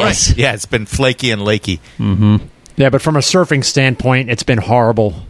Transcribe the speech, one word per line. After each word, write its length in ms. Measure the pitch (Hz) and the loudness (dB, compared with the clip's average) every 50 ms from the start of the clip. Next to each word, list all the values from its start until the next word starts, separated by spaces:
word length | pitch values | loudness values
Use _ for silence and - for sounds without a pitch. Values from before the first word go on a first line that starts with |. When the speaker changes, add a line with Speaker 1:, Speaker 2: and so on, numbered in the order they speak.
| 113 104 | 0 0
Speaker 1:
yes. 280 | - - - - - | 0 0 0 0 2
Speaker 2:
Yeah, 180 | 123 123 135 110 | 2 0 0 -2
it's 120 | 107 - | -4 -6
been 200 | - - 113 107 | -6 -4 -6 -4
flaky 460 | - - 131 135 131 123 - - 120 | -6 -4 -2 0 0 0 0 -2 -4
and 100 | 113 101 | -2 -2
lakey. 380 | 101 104 110 104 - 104 90 80 - - - - | 0 -2 -2 -2 -2 -4 -6 -6 -8 -12 -10 -4
Speaker 3:
Mm-hmm. 380 | 107 104 101 104 104 104 107 107 - - - _ _ - - | -2 -2 0 2 4 4 4 2 0 -4 -12 _ _ -8 -2
Speaker 4:
Yeah, 140 | - 135 131 | 0 2 2
but 120 | 131 131 | 2 0
from 140 | - 160 156 | 0 0 0
a 40 | 143 | 0
surfing 440 | 131 - - 185 175 - 156 135 127 | 0 2 2 2 2 2 0 -2 -2
standpoint, 680 | - - 143 135 131 123 - - 127 127 127 135 113 | 0 0 2 2 2 0 0 0 0 0 0 0 -2
it's 140 | 120 - - | -4 -4 -2
been 140 | - 127 110 | 0 0 0
horrible. 560 | 95 101 120 123 117 113 113 113 107 104 80 76 - | 0 2 2 2 2 2 2 2 0 -2 -2 -6 -12